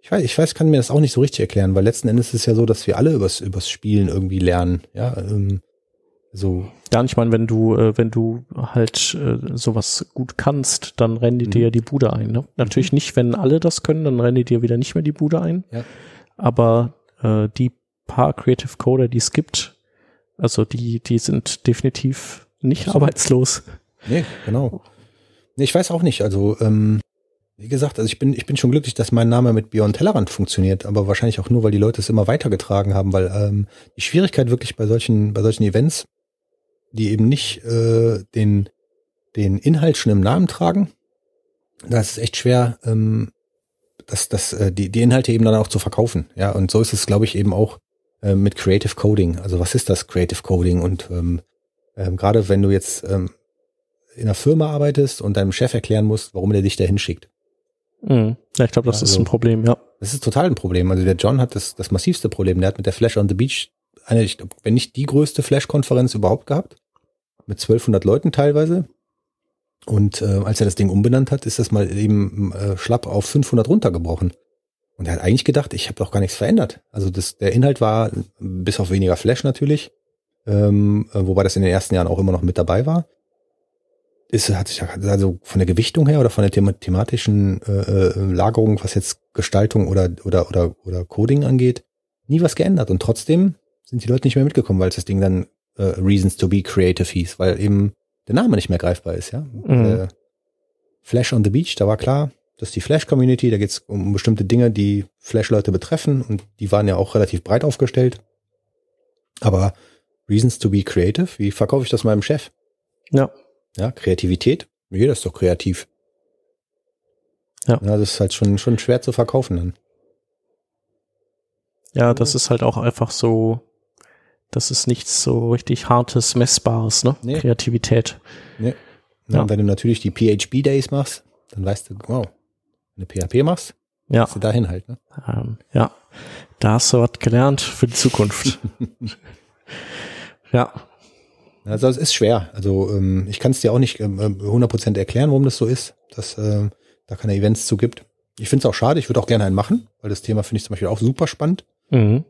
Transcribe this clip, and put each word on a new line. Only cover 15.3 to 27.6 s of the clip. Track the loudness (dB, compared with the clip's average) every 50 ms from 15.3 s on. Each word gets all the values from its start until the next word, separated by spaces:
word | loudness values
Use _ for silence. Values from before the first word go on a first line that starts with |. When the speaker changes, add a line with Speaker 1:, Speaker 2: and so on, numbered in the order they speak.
| 0 0
Speaker 2:
ein. | 0 -2 -2 -4 -6 _
Speaker 1:
Ja. | -12 -12 -12 -12 -20 -20 -20 -20 -20 -20 _ _ _
Speaker 2:
Aber, | -2 -2 0 2 4 4 4 4 2 2 0 -6 _ _ _ _ _
äh, | -2 0 2 2 0 -2 -2
die | -2 -2 -2 _ _ _ _ _ _ _
paar | -8 -2 0 0 0 0
Creative | -2 0 0 0 0 -2 -14 -12
Coder, | _ 0 0 2 2 0 0
die | 0
es | -2 -4 0
gibt, | -2 -2 -4 -2 -6 -8 -8 -8 _ _ _ _ _ _ _ _ _ _ _ _ _
also | -4 -4 -2 0 0 -2
die, | -2 -4 -6 -4 -4 -4 -6
die | _ 0 -2
sind | 0 0 0 -2 -2 -2 -6 -10 -2 _
definitiv | 0 0 2 0 -4 -2 -2 -4 -4 -4 -4 -12 -16 -18 -20 _ _ _ _
nicht | -2 -2 0 0 -4
Speaker 1:
Absolut. | 0 2 2 2
Speaker 2:
arbeitslos. | 2 2 -2 0 2 2 2 2 0 -2 -6 _ -16 -20 -20 _ _ _ _ -6
Speaker 1:
Nee, | -2 -2 -2 -2 -4 -10 -12 -6
genau. | -4 -2 -2 -2 -2 -6 -8 _ _ _ _ _ _ _ _ _ _ _ _ _ _ _
Nee, | -2 -2
ich | 2 2
weiß | 0 0 0
auch | -2 0 0
nicht. | 0 0 0
Also, | -2 -2 0 2 0 0 0 0
ähm, | 2 2 2 2 2 2 0 0 -2 _ _ _ _ _ _ _ _ _ _
wie | _